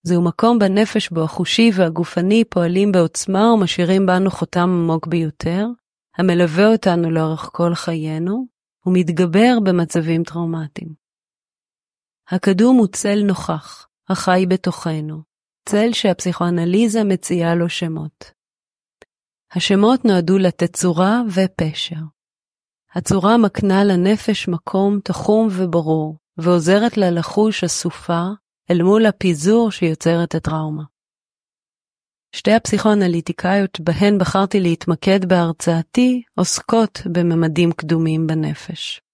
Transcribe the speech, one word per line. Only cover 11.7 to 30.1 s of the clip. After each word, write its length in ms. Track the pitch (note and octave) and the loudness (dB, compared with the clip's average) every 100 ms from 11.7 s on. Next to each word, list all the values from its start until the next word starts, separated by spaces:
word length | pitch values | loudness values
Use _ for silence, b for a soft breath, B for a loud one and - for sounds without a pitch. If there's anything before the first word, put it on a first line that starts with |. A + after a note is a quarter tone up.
| _ _ _ _ _ _ | _ _ _ _ _ _
הקדום 480 | F#3 G3+ F#3 A#3+ B3+ | -2 0 4 4 4
הוא 100 | G3 | 2
צל 360 | - G#3 G#3 G3+ | 0 -2 0 0
נוכח, 640 | F#3 - D#3+ - - _ _ - | -2 -4 -6 -8 -20 _ _ -6
החי 380 | F#3+ - F#3 F#3 | -2 2 2 2
בתוכנו, 760 | F#3 F3+ - E3+ D#3 D3+ D#3 D#3 _ _ _ - | 0 -2 -4 -6 -6 -6 -12 -16 _ _ _ -4
צל 200 | G#3 A#3 | 0 0
שהפסיכואנליזה 1120 | A3+ G3+ F3 F#3 E3+ F3 F3 E3+ F#3+ A#3 A3 | 0 0 0 -4 -2 -2 0 0 2 2 0
מציעה 500 | G#3 F#3 - F3 E3+ | 0 -2 -2 -2 0
לו 140 | E3+ E3+ | 0 -2
שמות. 640 | - E3+ D#3 D#3 _ - _ _ _ _ _ _ _ _ _ _ _ _ | -4 -6 -6 -10 _ -20 _ _ _ _ _ _ _ _ _ _ _ _
השמות 500 | F3+ - G3 G#3+ C4 | -6 0 2 4 4
נועדו 340 | A#3 F#3 E3+ F#3+ | 2 2 2 2
לתת 340 | F3+ - F3 | 0 0 -4
צורה 500 | - F#3 E3 F#3 A#3 A#3 | 0 -2 0 0 0 -2
ופשר. 720 | F#3 F#3 - D#3 D3+ - D#3+ D#3 _ _ _ _ _ _ _ _ | -2 -2 -2 -6 -4 -10 -10 -12 _ _ _ _ _ _ _ _
הצורה 440 | F3 - G3 G3+ A#3+ | -8 -4 0 2 4
מקנה 460 | G#3 - G3+ F#3+ | 2 0 0 2
לנפש 640 | G3+ F#3 F#3 G#3+ - G3+ - | 4 2 2 0 0 -4 -4
מקום 520 | E3+ - F#3+ G3+ G3+ | -6 -4 0 0 0
תחום 440 | - F3+ - G#3+ A3 | -4 -4 0 2 2
וברור, 680 | F#3 F#3 E3+ D#3 D#3+ D#3 D#3 _ - | -2 0 0 0 -2 -2 -10 _ -4
ועוזרת 600 | E3 F3 D#3+ G3+ A#3 A3 | 0 2 4 2 2 0
לה 140 | F#3 | 0
לחוש 540 | E3+ - - A3 G3+ | 0 -2 0 0 0
אסופה 580 | F3 - F3+ - - E3+ F3+ G#3 _ _ - | -4 -4 -6 -8 -4 -2 -2 -8 _ _ -2
אל 120 | F3 | 2
מול 240 | F3+ G#3 A3 | 4 4 4
הפיזור 640 | - F#3+ D#3 E3+ A3+ A3+ | 2 -2 0 2 2 2
שיוצרת 640 | - E3+ D#3+ E3 | 0 -4 0 0